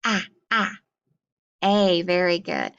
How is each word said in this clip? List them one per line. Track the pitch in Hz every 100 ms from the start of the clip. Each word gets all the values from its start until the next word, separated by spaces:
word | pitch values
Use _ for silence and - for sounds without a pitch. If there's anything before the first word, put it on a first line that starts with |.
Ah, | 233 208 - _ _
ah, | 226 190 - _ _ _ _ _ _ _ _
A. | 196 202 196 175
Very | 175 180 180 170
good. | - - 55